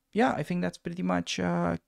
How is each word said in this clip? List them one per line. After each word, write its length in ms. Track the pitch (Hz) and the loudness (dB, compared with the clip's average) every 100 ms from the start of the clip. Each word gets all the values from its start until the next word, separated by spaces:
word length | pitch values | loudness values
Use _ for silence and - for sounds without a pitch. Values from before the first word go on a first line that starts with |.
| _ | _
yeah, 200 | 202 254 | 2 2
I 100 | - | 2
think 200 | 156 175 | -2 -2
that's 160 | 180 - | -2 -4
pretty 240 | - 180 | -8 -4
much, 360 | 180 - - - | 0 0 0 -2
uh, 380 | 175 - - 170 | 0 2 0 -2